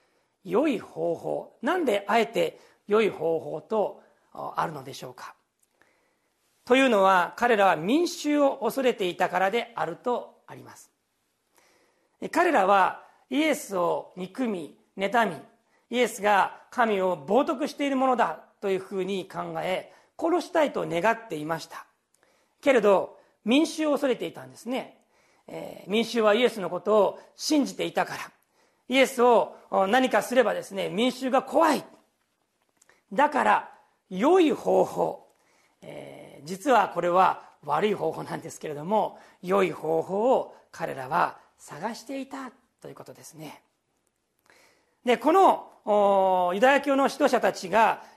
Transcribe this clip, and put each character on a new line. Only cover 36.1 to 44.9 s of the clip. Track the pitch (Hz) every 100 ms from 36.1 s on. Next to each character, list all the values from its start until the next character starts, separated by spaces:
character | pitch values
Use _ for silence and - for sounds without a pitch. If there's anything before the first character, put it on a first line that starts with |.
| 139 - 151
ー、 | 147
実 | 185 294
は | 233 185
こ | 175
れ | 175
は | 180 170 - - _
悪 | 143 151 208
い |
方 | 156 160
法 | 156
な | 147 156
ん |
で | 147
す | -
け | 160
れ |
ど | 147
も、 | 165 214 156 - - _
良 | 175 196
い | 180
方 | - 156 160
法 | 156 196 254
を | 202 - - _
彼 | - 160
ら | 135 131
は | 170 143 - _ _
探 | - 147 214
し | 226
て | - 269
い | 269
た | 269 254 _ _ _
と | -
い |
う |
こ | -
と | 139
で | 131
す | -
ね。 | 156 147 - _ _ _ _ _ _ _ _ _ _ _ _ _